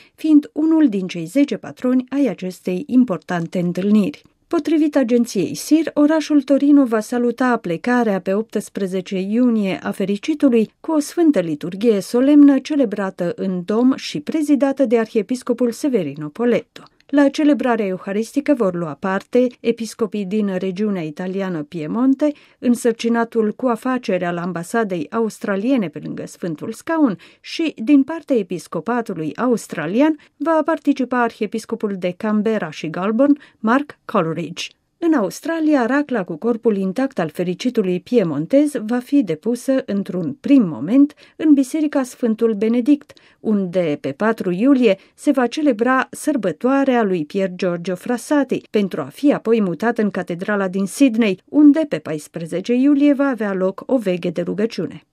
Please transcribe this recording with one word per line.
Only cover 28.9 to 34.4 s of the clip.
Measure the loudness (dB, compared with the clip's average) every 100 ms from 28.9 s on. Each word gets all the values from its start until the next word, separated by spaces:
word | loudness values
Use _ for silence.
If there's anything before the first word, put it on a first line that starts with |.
| -4 -4 -6 -6 -2
australian, | 0 -2 -4 -6 -2 2 2 0 _ -6
va | 0 0 0
participa | -2 -2 -2 -2 0
arhiepiscopul | -2 -2 -6 -6 -8 -6 -6 -4
de | -6 -4
Canberra | -2 0 0 -2 -4
și | -8 -8
Goulburn, | -4 -2 2 2 2 -4 _
Mark | 0 0 -2 -12 -4
Coleridge. | -2 0 -4